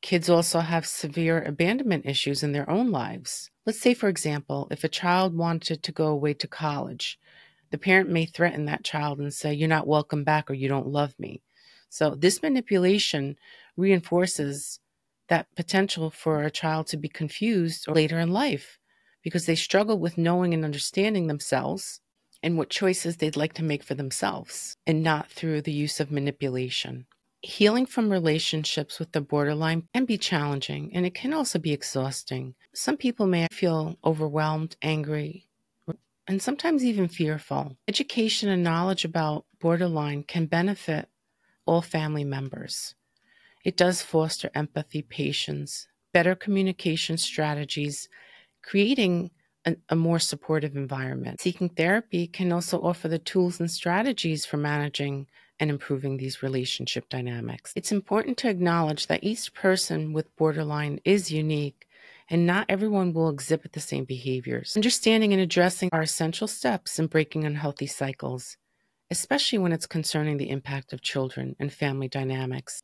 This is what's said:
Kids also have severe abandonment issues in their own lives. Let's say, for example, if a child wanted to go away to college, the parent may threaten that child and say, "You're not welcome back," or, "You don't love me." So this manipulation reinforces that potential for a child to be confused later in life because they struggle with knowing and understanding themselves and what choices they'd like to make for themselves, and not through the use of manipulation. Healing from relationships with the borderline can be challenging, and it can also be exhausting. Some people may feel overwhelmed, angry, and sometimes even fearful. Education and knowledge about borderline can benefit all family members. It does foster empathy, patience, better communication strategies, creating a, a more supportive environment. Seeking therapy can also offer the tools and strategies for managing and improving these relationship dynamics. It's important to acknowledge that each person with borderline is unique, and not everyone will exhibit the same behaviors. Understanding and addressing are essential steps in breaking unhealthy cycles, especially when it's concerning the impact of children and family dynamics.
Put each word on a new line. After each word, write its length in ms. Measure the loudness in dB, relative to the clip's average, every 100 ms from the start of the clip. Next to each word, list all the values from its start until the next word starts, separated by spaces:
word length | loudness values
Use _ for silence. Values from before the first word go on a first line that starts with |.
Kids 260 | 2 0 6
also 320 | 4 6 0
have 260 | 2 0 -2
severe 560 | -6 -6 0 2 2
abandonment 640 | 0 0 2 2 0 0 0
issues 360 | -2 0 0
in 100 | 0
their 160 | -2 0
own 200 | 2 2
lives. 600 | 0 -2 -8 -10 -10 -12 _
Let's 160 | -6 2
say, 140 | 4
for 140 | 4 2
example, 600 | 0 -2 -2 -2 -4 -4
if 140 | -4
a 40 | -4
child 460 | -2 2 4 2
wanted 480 | 2 0 0 -4 -6
to 80 | -6
go 180 | 0 0
away 260 | 2 0
to 120 | -2 -6
college, 720 | -4 -4 -2 -6 -8 -8 -10 _ -20 -20 _ _
the 80 | -4
parent 320 | 6 6 6
may 160 | 2 0
threaten 400 | 2 0 0 -4
that 180 | -4
child 340 | -4 -2 -2 -2
and 160 | -6
say, 180 | -4 -2
"You're 160 | 0 2
not 200 | 2 4
welcome 340 | 2 2 -2
back," 260 | 2 2 0
or, 60 |
"You 140 | -2 0
don't 180 | 0 0
love 320 | 0 -2 -4
me." 240 | -12 -12 _ _ _ -20 _
So 260 | 0 0
this 280 | 4 2 4
manipulation 920 | 0 0 2 4 6 4 2 0 -2 -6 -16 -20 -14 0
reinforces 1000 | 4 4 4 2 2 0 -2 -4 -8 -12 _ _ _ _ _
that 240 | 0 0 -8
potential 540 | 0 2 2 0 -4
for 340 | -2 0 2
a 80 | 0
child 340 | -2 -2 -2 -2
to 80 | -6
be 120 | -6
confused 800 | -6 -6 -2 0 2 2 -2 2
later 320 | 4 4 2
in 100 | 2
life 480 | 2 0 -2 -6 -20 _ _ _ _
because 240 | -4 -2 0
they 100 | 0
struggle 420 | 4 2 4 0
with 200 | 0 2
knowing 360 | 2 4 2
and 100 | 2
understanding 640 | 0 -4 -4 0 2 2 0
themselves 720 | -2 0 -2 0 -4 -8 -14 _ _ _ _
and 120 | -2 -2
what 140 | -2
choices 460 | 0 0 2 -2 -2
they'd 180 | -2
like 200 | 0 -2
to 100 | -2
make 180 | -2 -2
for 120 | -4
themselves, 840 | -6 -4 -2 -2 -4 -10 -12 -12 -8 0
and 160 | 2
not 260 | 4 2 -2
through 340 | -6 -2 -2
the 100 | -2
use 260 | -2 -2 -2
of 140 | -2
manipulation. 960 | 0 -2 -2 -4 -2 -4 -6 -6 -10 -14 _ _ _
Healing 440 | -14 4 6 6 0
from 240 | 0 2
relationships 880 | 2 2 2 0 -2 -2 -4 -6 -8
with 140 | -4
the 80 | -4
borderline 680 | 0 0 2 2 0 0 -2
can 100 | -2
be 140 | 0 0
challenging, 760 | 0 0 0 -2 -4 -6 -4
and 120 | -2 -2
it 80 |
can 180 | -2 -4
also 260 | -2 0 -2
be 140 | -2
exhausting. 840 | -4 -4 -4 -4 -6 -8 -8 -8 -14 _
Some 220 | -6 -4 -2
people 300 | -2 0 2
may 200 | 2 0
feel 460 | 0 0 0 -2 -2
overwhelmed, 720 | -2 0 -2 0 0 0 -4 -6
angry, 640 | -4 -2 -2 -4 -6 -10 _ _ _ _ -12 -12 _ _ -4
and 160 | -2
sometimes 420 | -2 -2 0 2
even 240 | 2 2 0
fearful. 680 | 0 -2 -2 -4 -4 -4 -8 -4
Education 600 | -4 -2 0 0 2 2
and 160 | 2
knowledge 400 | 4 2 2 0
about 400 | 0 0 0 -2 -6 _
borderline 640 | 2 2 2 0 0 -2
can 220 | -4 -2 2
benefit 600 | 2 2 0 -2 -4 -4 _ _ _ _ _ 2
all 160 | 2
family 420 | 2 -2 0 -2
members. 720 | -2 -4 -6 -10 -8 -8 -10 -14 _ _ _ _ _ _
It 120 | -4 4
does 260 | 4 4
foster 480 | 0 2 2 -2 -4
empathy, 480 | -4 -4 -4 -6 -8
patience, 840 | -8 -4 -2 -2 -4 -6 -6 -10 -14 _ _
better 220 | 2 4
communication 840 | 0 0 0 0 0 -2 -2 -2 -2
strategies, 920 | -2 -2 -2 -2 -4 -4 -4 -6 -12 -20 -20 -20 _ _
creating 680 | -2 2 4 4 2 2 -2 _ _ _
a, 120 | -2 -2 0
a 60 |
more 240 | 2 4 2
supportive 580 | 0 -4 -2 -2 0 -4
environment. 640 | -6 -4 -4 -6 -8 -2
Seeking 280 | -2 0 -4
therapy 580 | 0 2 2 0 -4 -4
can 240 | -2 0
also 300 | 0 0 0
offer 280 | 0 0 -2
the 100 | -4
tools 420 | 0 2 2 0
and 100 | -4
strategies 760 | -2 0 2 2 0 -2 -2 -2
for 100 | -2
managing 720 | 0 0 -2 -2 -4 -4 -10 _ _ _
and 120 | -2
improving 480 | -2 -2 -2 -2 -4
these 240 | -6 -6
relationship 680 | -4 -2 -4 -4 -4 -6 -6
dynamics. 640 | -6 -6 -6 -8 -10 -10
It's 160 | -8 -2
important 460 | -2 0 -2 0 -2
to 120 | -2
acknowledge 560 | 2 2 4 2 -2 -2
that 180 | -2
each 300 | 0 -4 -8
person 580 | 0 2 2 0 -2 -2
with 240 | -4 -6 _
borderline 640 | 0 2 -2 -2 -2 -2
is 300 | 2 2 2
unique, 560 | -2 0 0 -2 -6 _ _ -20 -20 0
and 180 | 4 4
not 200 | 4 2
everyone 460 | 0 2 2 2
will 160 | 2 0
exhibit 420 | 0 0 0 0
the 80 | -12
same 240 | -6 -4
behaviors. 720 | -4 -6 -2 -4 -2 -6 -2 2
Understanding 560 | 2 4 4 4 6
and 80 | 4
addressing 480 | 4 6 4 4 0
are 100 | 2
essential 440 | 0 0 -2 0 -4
steps 520 | -2 0 0 -4 -2
in 80 | 2
breaking 380 | 2 2 -2
unhealthy 420 | -2 -2 -4 -4 -8
cycles, 720 | -4 -4 -4 -6 -6 -8 -18 _ _ _ _ _
especially 480 | -6 0 0 2 2
when 140 | 2
it's 140 | 0 -2
concerning 500 | -4 -2 0 0 -2
the 140 | -2
impact 420 | -6 -4 -8 -8
of 80 | -10
children 560 | -6 -2 -4 -4 -8 -6
and 140 | -8
family 340 | -2 -2 -2 -4
dynamics. 760 | -4 -4 -2 -4 -6 -8 -14